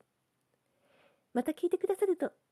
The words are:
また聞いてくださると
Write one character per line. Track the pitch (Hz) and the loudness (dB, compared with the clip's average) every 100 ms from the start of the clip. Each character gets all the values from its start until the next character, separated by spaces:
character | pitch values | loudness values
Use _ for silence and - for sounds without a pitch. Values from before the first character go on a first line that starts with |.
| _ _ _ _ _ _ _ _ _ _ _ _ _ | _ _ _ _ _ _ _ _ _ _ _ _ _
ま | 240 | -2
た | 285 | -2
聞 | 311 349 | -2 -2
い | |
て | 370 | 0
く | 381 | 0
だ | 381 | 0
さ | 392 | 2
る | 339 | 0
と | 285 _ _ | -2 _ _